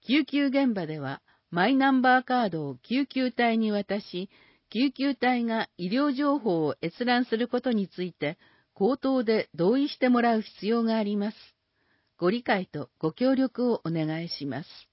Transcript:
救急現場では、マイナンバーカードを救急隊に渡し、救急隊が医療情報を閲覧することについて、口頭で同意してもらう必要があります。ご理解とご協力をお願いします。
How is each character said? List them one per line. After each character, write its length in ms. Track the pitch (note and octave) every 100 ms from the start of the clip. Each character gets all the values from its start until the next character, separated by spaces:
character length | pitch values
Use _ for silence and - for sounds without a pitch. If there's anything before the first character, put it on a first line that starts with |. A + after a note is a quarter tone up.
| -
救 180 | C4+ D4
急 220 | C#4 C#4+
現 260 | C4 C4+
場 140 | G#3 D#3+
で 120 | D#3
は、 220 | C3+ C3+ _ _ _
マ 160 | F3 F#3+
イ 80 | C4+
ナ 160 | C4+
ン 100 | C4
バ 220 | B3+ B3+
ー 20 | B3+
カ 180 | B3+
ー 60 | A3
ド 200 | E3 D3
を 80 | B2+
救 280 | - A#3+ C#4+
急 260 | C4 B3+
隊 260 | - A#3 A3+
に 120 | A3
渡 280 | G#3 G3+ G3+
し、 300 | - F3+ F#3+ _ _ _ _
救 200 | G#3 C#4
急 240 | - C#4 C#4
隊 280 | B3 B3
が 260 | A#3 A3+ G3+ _
医 120 | F3
療 240 | A3+ D4
情 260 | B3+ C#4+ C#4+
報 260 | A3 E3+ D3+
を 100 | -
閲 220 | E3 - A#3+
覧 200 | B3 B3
す 120 | A3
る 100 | A#3+
こ 140 | B3
と 100 | B3+
に 160 | A3+ F#3+
つ 140 | -
い 100 | F#3
て、 240 | - D3 E3 _ _ _
口 240 | - G3 C4+
頭 260 | C4 C4
で 260 | A3 A3 -
同 240 | D3 E3+ B3+
意 120 | C#4+
し 100 | -
て 100 | B3+
も 120 | A#3+
ら 160 | A#3 A3
う 40 |
必 240 | G#3 - F#3+
要 180 | A#3
が 140 | A3+ A3+
あ 60 |
り 140 | G3+ G#3
ま 140 | G3+
す。 60 | - - _ _ _ _ _ _ _
ご 140 | F3
理 100 | A#3
解 260 | - G#3 F#3
と 220 | D3+ C#3 _
ご 140 | D#3+
協 240 | - B3+ C4
力 360 | C4 - B3
を 100 | A#3 D#3+
お 60 |
願 320 | E3 D#3 D#3+
い 60 | E3+
し 160 | - D3
ま 180 | B2
す。 60 | E3 - -